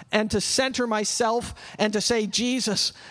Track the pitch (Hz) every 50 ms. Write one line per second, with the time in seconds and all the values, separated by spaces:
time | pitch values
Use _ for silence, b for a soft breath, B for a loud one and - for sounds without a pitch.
0 | B B - 214 214 214 - 202 - - - - 262 262 247 - 247 233 220 214
1 | 208 - - - 240 220 233 240 202 - - B B B B B 208 214 202 214
2 | - - 233 226 214 196 - - 233 247 262 254 - 220 196 - - - - B
3 | B B